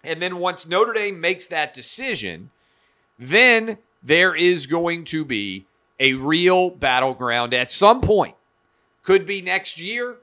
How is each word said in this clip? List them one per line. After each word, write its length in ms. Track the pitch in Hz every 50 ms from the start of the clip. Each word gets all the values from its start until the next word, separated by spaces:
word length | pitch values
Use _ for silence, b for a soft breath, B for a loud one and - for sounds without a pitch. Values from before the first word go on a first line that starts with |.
| -
And 160 | 160 160 160
then 180 | 175 180 180 180
once 260 | 175 180 175 175 -
Notre 280 | 160 175 190 226 240 220
Dame 260 | 220 208 202 196 170
makes 260 | 165 175 185 185 -
that 260 | - 175 156 151 147 -
decision, 760 | 131 120 - - - 262 269 220 135 110 92 85 80 98 135 _ _ _ _ _ _ _ _ _ _ _ _ _ _
then 580 | 123 127 160 214 247 254 233 226 220 226 214 - _ _ _ _
there 320 | _ 123 151 170 180 185 165
is 320 | 156 175 180 180 160 135
going 380 | 131 156 170 170 170 170 170 160
to 200 | - 160 160 151
be 400 | 135 123 104 101 101 92 98 - _ _ _ _ _ _ _
a 140 | 135 135 131
real 560 | 131 131 147 156 170 175 180 185 185 180 180
battleground 840 | 180 - 139 135 127 127 131 135 127 131 127 120 117 120 120 120 127
at 180 | 123 123 -
some 280 | - - 190 208 240 262
point. 360 | - 180 214 202 156 - - _ _ _ _ _ _ _ _ _ _ _ _ _ _
Could 220 | - 185 196 170
be 160 | 160 202 196
next 360 | 180 180 185 190 190 - -
year 380 | 160 170 196 226 240 247 247 240 247